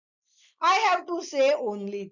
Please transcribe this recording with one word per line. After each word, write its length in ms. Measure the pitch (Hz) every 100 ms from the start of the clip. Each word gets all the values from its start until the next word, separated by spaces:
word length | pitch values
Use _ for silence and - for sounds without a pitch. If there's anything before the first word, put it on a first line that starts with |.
| _ _ _ _ _ _
I 180 | 330 381
have 280 | 440 359 349
to 140 | 349
say 320 | - 285 269
only 580 | 294 247 202 202 202 196